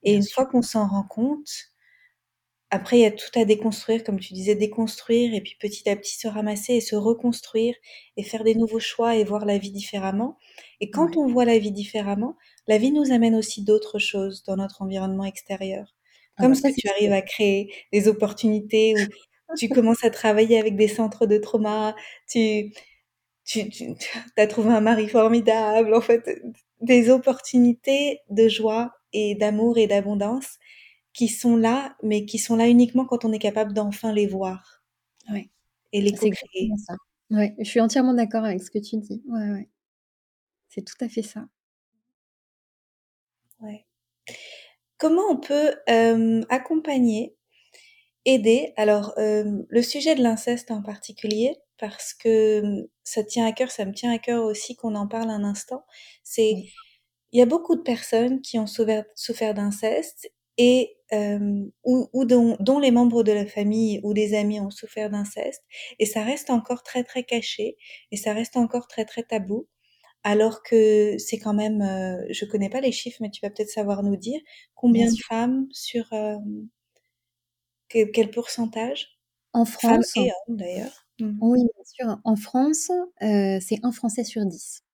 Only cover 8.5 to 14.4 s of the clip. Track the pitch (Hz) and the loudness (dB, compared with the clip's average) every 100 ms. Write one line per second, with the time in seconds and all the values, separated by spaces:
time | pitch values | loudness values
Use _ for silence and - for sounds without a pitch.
8.5 | 226 226 220 - - 233 226 202 208 208 | 2 0 -2 -6 -2 0 2 0 -2 -2
9.5 | 202 196 196 202 202 190 196 247 - _ | -2 -4 -12 -10 -6 -4 -4 -4 -8 _
10.5 | - - _ 208 226 330 330 277 240 240 | -20 -20 _ -8 0 0 2 2 2 4
11.5 | 226 208 202 202 220 202 202 233 - _ | 4 2 -6 -8 -6 -4 -4 -4 -8 _
12.5 | _ - 214 254 294 277 247 233 226 214 | _ 0 2 4 2 2 4 4 2 -2
13.5 | - 202 214 214 208 202 202 196 196 | -6 2 2 2 -4 -4 -4 -6 -8